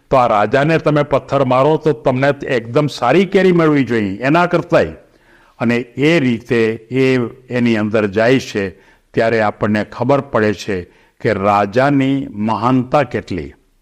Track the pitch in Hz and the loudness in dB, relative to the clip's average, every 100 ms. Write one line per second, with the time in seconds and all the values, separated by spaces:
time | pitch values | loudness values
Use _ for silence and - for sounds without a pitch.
0 | _ 135 120 107 107 135 147 160 160 151 | _ 2 4 2 2 2 2 2 2 0
1 | 147 131 127 139 127 127 139 156 156 147 | 0 -2 -2 -2 0 2 2 2 0 0
2 | 147 131 139 143 - 127 113 131 147 - | -2 0 0 -2 -4 -4 -2 -2 -2 -2
3 | 120 156 190 190 185 175 160 147 120 117 | 0 2 2 2 2 4 2 2 0 0
4 | 101 101 127 170 175 175 - 156 82 78 | -2 -4 0 0 2 -2 0 0 0 -4
5 | - _ _ _ _ _ 117 120 127 - | -20 _ _ _ _ _ -2 -2 -4 -2
6 | 147 170 131 113 - 120 113 110 - 127 | 0 2 0 -2 -2 0 0 -2 -6 -2
7 | 131 127 113 - - 123 120 110 107 110 | 0 0 -2 -8 -8 -2 0 0 0 0
8 | 104 98 113 131 - 107 98 - _ _ | 0 0 2 0 -2 -6 -6 -10 _ _
9 | _ - 113 113 107 - 110 107 101 - | _ -2 0 0 -2 -2 -2 -2 -4 -6
10 | 123 139 135 120 107 101 - 95 87 _ | -2 -2 0 -2 -2 -2 -6 -8 -8 _
11 | _ _ 120 101 98 101 104 107 135 143 | _ _ -4 0 0 2 0 0 0 2
12 | 135 139 - 104 107 107 117 131 123 151 | 0 -2 -6 -6 -4 -2 0 0 0 -2
13 | 135 113 - 92 69 - _ _ | 0 -4 -8 -10 -10 -16 _ _